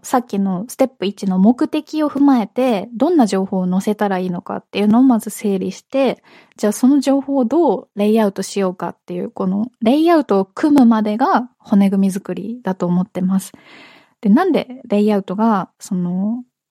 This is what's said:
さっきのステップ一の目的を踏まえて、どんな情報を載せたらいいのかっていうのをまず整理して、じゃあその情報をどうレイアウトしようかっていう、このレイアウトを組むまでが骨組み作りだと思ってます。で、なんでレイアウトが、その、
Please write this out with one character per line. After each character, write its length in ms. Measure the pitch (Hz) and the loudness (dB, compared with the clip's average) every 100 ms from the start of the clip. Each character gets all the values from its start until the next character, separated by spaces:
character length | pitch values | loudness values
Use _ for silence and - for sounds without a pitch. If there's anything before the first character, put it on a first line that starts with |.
さ 140 | - 262 | -2 -4
っ 80 | 247 | -2
き 120 | 202 | -4
の 280 | 196 180 240 | -2 -4 -8
ス 80 | - | -4
テ 80 | |
ッ 40 | 262 | -4
プ 180 | - 190 | -2 -8
一 200 | 202 196 | -4 -2
の 140 | 185 | 2
目 260 | 196 247 311 | 2 0 -4
的 380 | 302 302 311 | -4 -6 -4
を 60 | 302 | -4
踏 100 | 277 | 2
ま 200 | 285 254 | 2 2
え 60 | 208 | 0
て、 420 | - 262 208 214 | -2 -2 -2 -4
ど 160 | 233 285 | -2 0
ん 60 | 339 | 2
な 100 | 214 | 2
情 180 | 190 | 0
報 140 | 190 190 | -2 -2
を 100 | 180 | -2
載 120 | 185 | -2
せ 160 | 202 208 | -2 -2
た 120 | 202 | -2
ら 120 | 185 | -2
い 60 | 185 | -4
い 40 | |
の 100 | 180 | -6
か 160 | - - | -8 -12
っ 60 | |
て 140 | - 196 | -8 -2
い 40 | |
う 40 | 208 | 2
の 140 | 226 | 4
を 20 | |
ま 160 | 269 226 | 4 2
ず 120 | 220 | -2
整 280 | - 208 190 | -6 -4 -2
理 140 | 185 | -4
し 100 | - | -8
て、 400 | - 269 262 - _ - _ - | -6 -2 -2 -2 _ -20 _ -4
じ 120 | 208 | -4
ゃ 20 | |
あ 20 | |
そ 140 | 208 254 | 2 2
の 140 | 285 | 4
情 200 | 277 269 | 2 0
報 180 | 269 277 | 0 -2
を 60 | |
ど 300 | 226 311 302 | 0 2 2
う 140 | 190 - - | 0 -4 -2
レ 140 | 208 | 0
イ 100 | 220 | 2
ア 80 | 208 | 2
ウ 40 | |
ト 100 | 196 | -2
し 180 | 190 202 | -6 -4
よ 80 | 190 | -4
う 60 | 185 | -4
か 140 | 175 | -10
っ 60 | - - | -12 -12
て 80 | |
い 100 | 180 | -10
う、 80 | 196 | -8
こ 160 | - 190 | -6 -4
の 240 | 196 226 - | -2 -6 -4
レ 160 | 220 285 | 0 2
イ 100 | 330 | 4
ア 60 | 330 | 2
ウ 60 | |
ト 140 | - 196 | 2 0
を 60 | |
組 340 | 190 - 311 285 | 0 -2 2 6
む 80 | 233 | 6
ま 160 | 220 | 4
で 140 | 214 214 | 0 -2
が 340 | 339 285 247 _ | 0 0 -2 _
骨 320 | - 202 196 | 0 2 4
組 180 | 196 196 | 2 0
み 40 | |
作 240 | 190 - 175 | -2 -8 -10
り 240 | 196 247 | -10 -8
だ 140 | 190 190 | -8 -4
と 100 | 175 | -2
思 160 | 175 | -2
っ 60 | 185 | -2
て 120 | - | -4
ま 200 | 185 190 | -2 -2
す。 100 | - - _ - - - _ _ | -4 -12 _ -20 -20 -20 _ _
で、 80 | 220 | 2
な 160 | 226 | 2
ん 80 | 381 | 2
で 280 | 233 - 254 - | 0 -4 -10 -4
レ 160 | 208 | 0
イ 100 | 208 | 2
ア 60 | 208 | 0
ウ 40 | |
ト 100 | 190 | -2
が、 360 | 185 226 202 175 _ | -2 0 0 -4 _
そ 160 | - 180 | -8 -4
の、 480 | 175 180 202 240 247 _ _ | -4 -4 -4 -6 -10 _ _